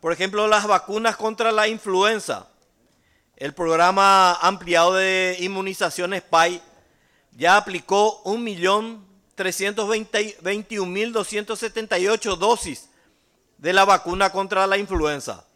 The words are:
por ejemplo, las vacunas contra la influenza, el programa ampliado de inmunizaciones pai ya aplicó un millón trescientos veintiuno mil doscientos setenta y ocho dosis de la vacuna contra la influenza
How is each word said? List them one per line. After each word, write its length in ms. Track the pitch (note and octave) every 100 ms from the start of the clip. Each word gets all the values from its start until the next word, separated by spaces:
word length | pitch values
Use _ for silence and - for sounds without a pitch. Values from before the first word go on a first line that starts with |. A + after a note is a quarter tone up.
por 100 | D#3+
ejemplo, 380 | E3 F#3 G#3 G#3+
las 180 | G#3+ G#3
vacunas 480 | F#3+ - G#3 A3+ G#3
contra 380 | A3 A3 A3+
la 160 | G#3+ G#3+
influenza, 800 | A3 G#3+ F#3 G3+ A3 - A2 - _ _ _ _ _ _ _ _ _
el 160 | C3+
programa 800 | D3+ E3+ E3 F3 F#3+ G3 G3 F#3
ampliado 640 | F3 E3+ G3 E3+ E3+ E3+ F#3
de 420 | F#3+ F#3+ F#3 F3+
inmunizaciones 840 | F3+ G3 F#3+ F#3+ F#3 - F3+ F#3+
pai 380 | - E3 E3+ F3+ - _ _ _ _ _ _
ya 240 | - D#3+ G3
aplicó 680 | G3+ F3+ - G3 G#3+ G#3 F3+
un 180 | A3
millón 640 | A#3 F#3+ F3 G#3 A3+ A3+ G3 _ _ -
trescientos 540 | F#3 F3+ G3 G#3 G#3 A3 A3 A3 G#3+ G3+
veintiuno 500 | E3 G3+ G#3+ A3 F#3
mil 220 | F#3 A3
doscientos 440 | A3+ G3 G#3+ G#3 G#3+
setenta 400 | A3+ A3+ A3 F3+
y 100 | F#3
ocho 260 | A3 A3 F#3
dosis 540 | G3 A#3 F#3 C3 - _ _ _ _ _ _ _
de 120 | D3
la 140 | F#3 G3
vacuna 440 | F#3+ E3 F3+ G3
contra 380 | F#3+ G3 F#3+ G3
la 100 | G3
influenza 680 | G3+ F#3 D3+ D3 B2+ F#2+ _